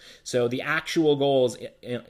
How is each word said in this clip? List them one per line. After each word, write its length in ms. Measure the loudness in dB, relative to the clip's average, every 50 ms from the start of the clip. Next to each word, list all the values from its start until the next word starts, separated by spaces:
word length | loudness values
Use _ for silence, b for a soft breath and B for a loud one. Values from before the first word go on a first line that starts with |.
| B B B B B
So 240 | -4 -2 0 0 0
the 160 | -2 -4 -4
actual 520 | -4 -4 -4 -4 -2 0 2 4 4 4
goals 420 | 4 2 2 4 4 4 2 0 -4
i-, 60 | -10 -16 -16 _ -12
in, 180 | -10 -10 -10 -10 -14